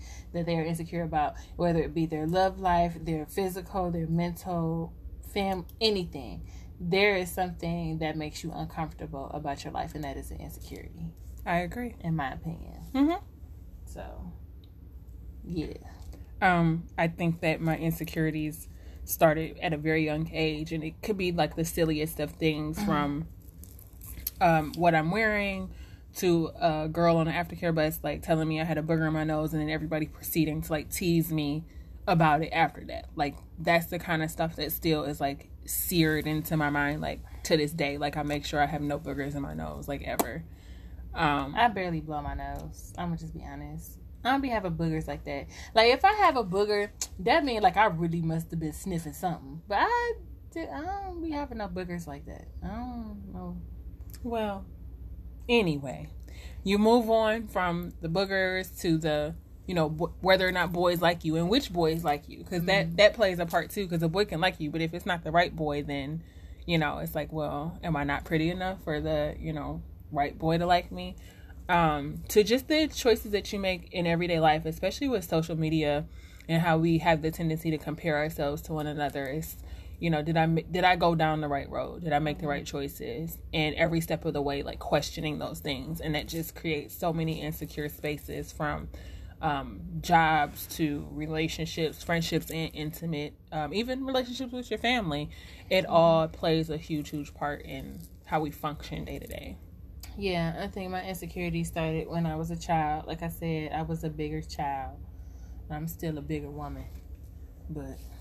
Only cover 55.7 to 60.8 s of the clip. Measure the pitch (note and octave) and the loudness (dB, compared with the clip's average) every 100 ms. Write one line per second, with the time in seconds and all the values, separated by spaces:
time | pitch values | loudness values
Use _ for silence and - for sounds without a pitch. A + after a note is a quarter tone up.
55.7 | C#3+ C3+ - D#3 - - - - - F#3+ | 2 -4 -8 -10 -12 -14 -12 -12 -4 2
56.7 | G3+ G#3+ A#3+ A3 A3+ A3 A3+ G#3+ G3 F3+ | 6 8 8 8 4 4 2 0 2 2
57.7 | E3+ F3 - E3 F3 G3 G3 F#3 F#3 F#3 | 2 -2 -6 -2 2 2 4 2 0 -4
58.7 | - F3+ D#3+ D#3+ D3+ D3+ E3 - - - | -2 2 4 4 2 0 -4 -14 -12 -2
59.7 | F3 D#3 D#3 E3+ - F#3 F#3+ F#3 F#3 D#3+ | 2 2 2 -2 2 6 6 6 4 2
60.7 | F3 | 4